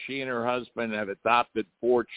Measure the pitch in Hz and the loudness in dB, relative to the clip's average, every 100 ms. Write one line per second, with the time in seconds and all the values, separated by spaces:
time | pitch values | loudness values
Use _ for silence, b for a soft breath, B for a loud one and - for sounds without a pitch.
0 | - 135 131 120 120 123 120 - 113 107 | -8 -8 -4 -2 0 -2 -4 -6 -4 -4
1 | 101 101 113 120 120 110 104 _ 120 123 | -4 -2 2 2 2 -4 -6 _ 2 2
2 | 113 | 2